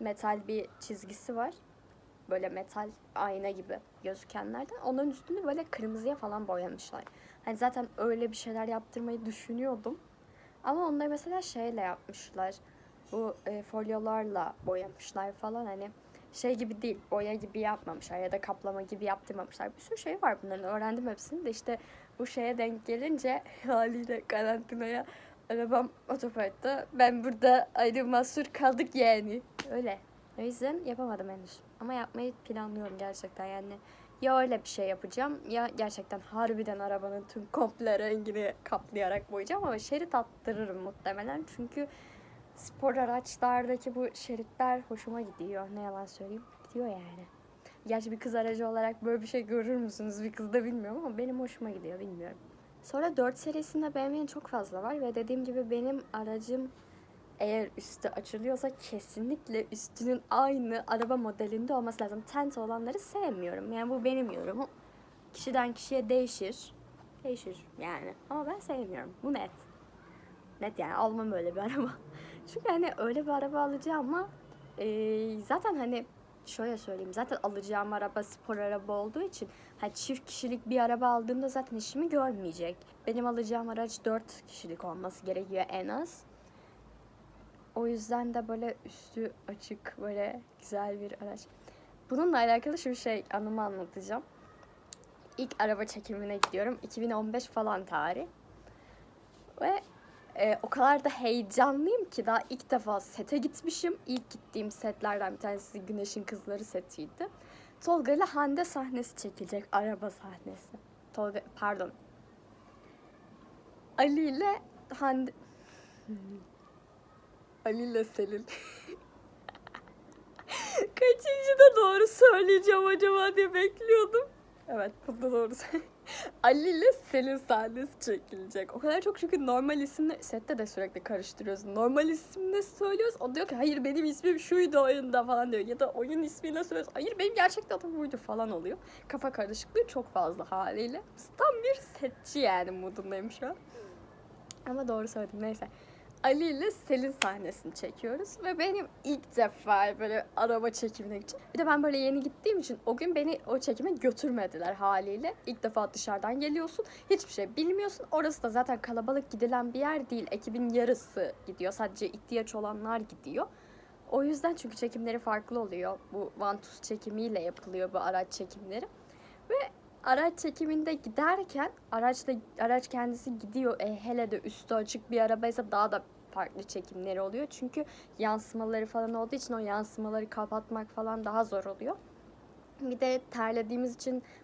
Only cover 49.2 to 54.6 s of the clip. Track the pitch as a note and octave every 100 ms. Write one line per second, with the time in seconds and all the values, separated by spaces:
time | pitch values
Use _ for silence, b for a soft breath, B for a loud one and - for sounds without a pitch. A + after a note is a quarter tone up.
49.2 | A3 B3+ G#3 A#3 A3+ B3+ A3+ G3+ G#3+ G#3
50.2 | A3 G#3+ G#3+ A#3+ A#3 A#3+ G#3 B3 D#4+ A3
51.2 | B3+ B3+ B3 - A3+ F#3+ E3 F#3 G3+ F3
52.2 | F3 - - B B - - C#4 E4+ C4+
53.2 | B3 B3+ D#4 D#4 D4+ D#4 D4+ C#4+ C4+ D4
54.2 | C#4+ D4 - A#3+